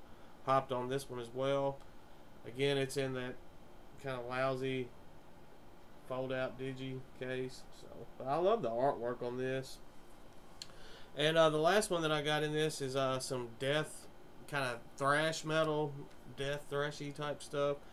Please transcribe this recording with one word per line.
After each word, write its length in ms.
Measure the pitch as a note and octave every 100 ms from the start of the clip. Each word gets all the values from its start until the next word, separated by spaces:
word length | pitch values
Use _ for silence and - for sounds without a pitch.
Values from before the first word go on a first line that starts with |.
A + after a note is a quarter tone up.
| - - - -
hopped 280 | - C3+ C3
on 160 | B2 B2
this 180 | C3+ -
one 120 | B2
as 100 | A#2
well. 460 | B2+ C3+ C#3 C#3 C3+ - - - - - - A2+
Again, 300 | A#2+ C#3 C#3
it's 220 | C3+ C#3
in 160 | C3+
that 220 | B2+ B2 - - - - - - -
kinda 180 | C3+ B2+ A#2+
lousy 600 | B2+ C3+ C3 C3 C3 A#2+ - - - - - - - - - - - -
fold-out 500 | C3 C3 C3 C3 A#2+
digi 420 | C3 C3 C3 C3 B2+ -
case. 440 | B2+ B2+ C3 - - -
So, 60 | - - - -
but 100 | B2+
I 100 | D3+
love 260 | F#3 A3+
the 80 | B2
artwork 520 | A#2 C3+ F#2+ A#2+ A#2+
on 160 | B2 B2
this. 400 | C3 C3 B2+ - - - - - - - - - - - - - - C#3+
And, 200 | D3+ E3
uh, 140 | D#3+
the 80 | D3+
last 320 | D#3+ G3+ -
one 120 | E3+
that 100 | D#3
I 100 | D3+
got 200 | D3 D3+
in 100 | D3+
this 280 | D3+ D#3 D3+
is, 140 | C3+
uh, 240 | C3+ C3+ C3
some 300 | - B2+ A#2+ A2+
death, 480 | C3 D3+ D#3 - - - - - -
kinda 320 | C#3+ C3 A#2 - -
thrash 480 | C#3 D3 D#3+ D#3+
metal, 480 | D#3 D#3+ D#3 D3+ D3+ C#3 D3 - - B2
death 300 | C#3 C#3+ -
thrashy 440 | C#3+ D3 D3+ C#3+
type 280 | C#3 D3 C#3
stuff. 360 | - D3 C#3+ C#3+ -